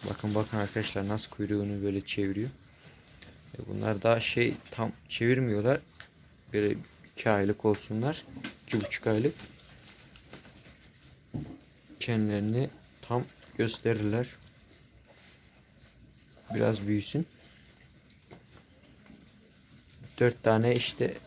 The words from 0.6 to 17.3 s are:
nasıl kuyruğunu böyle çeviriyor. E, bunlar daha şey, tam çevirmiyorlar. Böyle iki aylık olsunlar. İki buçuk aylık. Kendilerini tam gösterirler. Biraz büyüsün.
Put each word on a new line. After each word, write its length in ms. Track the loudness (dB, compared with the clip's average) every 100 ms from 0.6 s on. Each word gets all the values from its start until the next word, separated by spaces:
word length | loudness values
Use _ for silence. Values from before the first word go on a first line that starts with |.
| 0 -2 -2 -2 -2
nasıl 220 | -2 -4
kuyruğunu 540 | -6 -2 0 0 -2
böyle 180 | 0 -2
çeviriyor. 480 | -2 -2 0 -2 -4 -8 -20 -20 -20 -20 -20 -20 -20 -20 -18 -14
E, 20 | -8
bunlar 360 | -4 -2 2
daha 160 | 4 2
şey, 340 | 2 2 2 0 -10
tam 200 | -4 -4 -4 -12
çevirmiyorlar. 720 | 0 4 4 2 2 2 0 -4 -20 -20 -20 -20 -20 -4
Böyle 220 | 0 2 0 -6 -20 -20
iki 160 | -2 2
aylık 360 | 4 4 2 2
olsunlar. 600 | 2 -2 -2 -2 -4 -10 -12 -12 -14 -4
İki 140 | -2
buçuk 260 | -2 -2 2
aylık. 280 | 2 2 0 -16 -20 -20 -20 -20 -20 -20 -20 -20 -20 -20 -20 -20 -20 -20 -20 -20 -20 -12 -10 -10 -14 -20 -20 -20 -8
Kendilerini 680 | -2 0 2 0 0 0 -2 -6 -20 -20
tam 220 | -4 -2 -4 -14 -14 -2
gösterirler. 720 | -2 0 0 2 2 0 -2 -8 -20 -20 -20 -20 -20 -20 -20 -20 -20 -20 -20 -20 -20 -20 -20 -20 -20 -20 -20 -20 -6 2
Biraz 320 | 2 2 0
büyüsün. 400 | 0 0 -4 -4